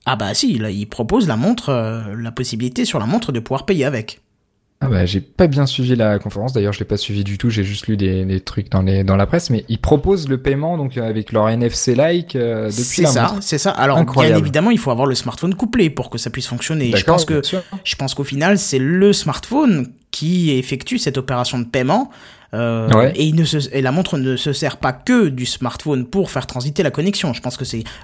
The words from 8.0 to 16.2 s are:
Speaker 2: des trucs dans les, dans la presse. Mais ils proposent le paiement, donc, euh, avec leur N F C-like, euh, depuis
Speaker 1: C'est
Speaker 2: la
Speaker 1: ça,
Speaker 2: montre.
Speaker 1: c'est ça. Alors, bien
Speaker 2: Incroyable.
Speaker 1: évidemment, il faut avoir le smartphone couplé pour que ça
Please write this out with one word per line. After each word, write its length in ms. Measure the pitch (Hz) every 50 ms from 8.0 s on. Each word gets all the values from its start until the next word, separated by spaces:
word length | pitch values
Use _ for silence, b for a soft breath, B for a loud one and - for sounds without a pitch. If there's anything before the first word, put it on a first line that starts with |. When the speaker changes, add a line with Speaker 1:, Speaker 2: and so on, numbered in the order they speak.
| 98 95 92 95 92
Speaker 2:
des 160 | 95 92 92
trucs 300 | - - - 110 101 -
dans 100 | - 95
les, 240 | 92 95 95 98 95
dans 120 | 95 95
la 100 | 98 98
presse. 240 | - - 175 - -
Mais 160 | 120 107 - -
ils 100 | 113 -
proposent 480 | - - 151 143 139 185 196 180 151
le 120 | 135 131 127
paiement, 400 | 131 139 139 143 151 165 175 160
donc, 180 | 143 127 -
euh, 100 | 123 113
avec 260 | 110 107 110 104 -
leur 180 | 113 110 107 110
N 180 | 113 117 120 117
F 60 | -
C-like, 600 | - - 131 120 127 151 165 175 175 165 - -
euh, 340 | 131 120 117 113 110 110 107
depuis 120 | 104 117
Speaker 1:
C'est 200 | 123 127 - -
Speaker 2:
la 60 | 170 147
Speaker 1:
ça, 120 | 123 123 120
Speaker 2:
montre. 180 | 180 208 196
Speaker 1:
c'est 160 | - - 160 143
ça. 140 | - -
Alors, 240 | - - 127 143 143
bien 80 | 165 160
Speaker 2:
Incroyable. 340 | 120 - 135 123 113 110 104
Speaker 1:
évidemment, 320 | 101 147 135 156 180 233
il 80 | 233 -
faut 120 | - 208
avoir 160 | - - 139
le 80 | 139 127
smartphone 400 | - - 123 - - 170 180 185
couplé 360 | - 247 214 247 240 175 156
pour 180 | - - 123 -
que 80 | -
ça 140 | 117